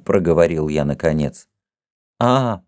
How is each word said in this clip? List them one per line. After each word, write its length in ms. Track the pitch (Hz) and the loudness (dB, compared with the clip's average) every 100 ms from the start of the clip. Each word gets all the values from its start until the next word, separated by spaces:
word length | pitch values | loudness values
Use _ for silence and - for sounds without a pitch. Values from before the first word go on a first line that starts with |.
| - | 0
проговорил 600 | 101 85 82 85 80 76 | 0 2 2 2 2 -2
я 160 | 76 | -2
наконец. 640 | 71 69 85 78 71 - - _ _ _ _ _ _ _ | -4 -2 -2 -2 -2 -6 -18 _ _ _ _ _ _ _
«А, 420 | 120 127 127 101 | 0 2 0 -6